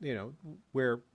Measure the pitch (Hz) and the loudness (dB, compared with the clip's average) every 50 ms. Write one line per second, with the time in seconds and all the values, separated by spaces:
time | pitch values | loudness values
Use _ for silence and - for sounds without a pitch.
0 | - 143 123 101 98 120 147 - - 156 151 - _ _ - 135 131 123 117 120 | -6 -4 -4 -4 -4 -8 -12 -14 -16 -16 -18 -18 _ _ 0 2 4 4 2 2
1 | - _ _ | -2 _ _